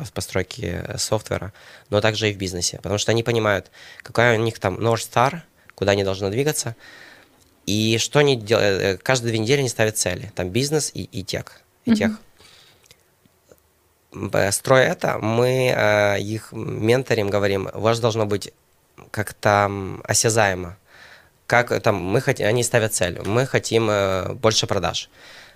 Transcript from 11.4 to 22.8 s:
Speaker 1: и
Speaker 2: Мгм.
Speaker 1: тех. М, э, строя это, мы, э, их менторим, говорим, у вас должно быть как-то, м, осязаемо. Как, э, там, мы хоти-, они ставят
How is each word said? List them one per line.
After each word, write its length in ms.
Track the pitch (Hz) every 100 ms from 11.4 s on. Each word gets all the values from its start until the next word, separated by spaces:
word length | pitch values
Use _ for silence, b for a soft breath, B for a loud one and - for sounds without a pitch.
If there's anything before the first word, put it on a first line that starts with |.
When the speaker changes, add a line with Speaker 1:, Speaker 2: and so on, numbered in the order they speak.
| - - _ _ -
Speaker 1:
и 40 |
Speaker 2:
Мгм. 80 | 214
Speaker 1:
тех. 120 | 208 214 - _ b b b b b _ _ _ _ _ _ - _ _ _ _ _
М, 180 | 95 98
э, 200 | 101 98
строя 320 | - - 131 127
это, 260 | 180 - -
мы, 500 | 107 113 123 131 127
э, 460 | - 107 104 104 101
их 320 | 101 110 -
менторим, 760 | 117 107 - 107 127 127 110 101
говорим, 380 | 101 101 98 95
у 60 | 98
вас 200 | 104 117
должно 240 | 117 110 104
быть 260 | 101 - _ _ _ _ - -
как-то, 560 | - 104 - 107 101 101
м, 320 | 101 95 98
осязаемо. 720 | - 107 120 113 101 92 87 95 _ b b b b _ -
Как, 240 | 120 117
э, 80 | 110
там, 160 | 117 101
мы 240 | 90 113
хоти-, 220 | 139 120
они 200 | 98 120
ставят 300 | 117 120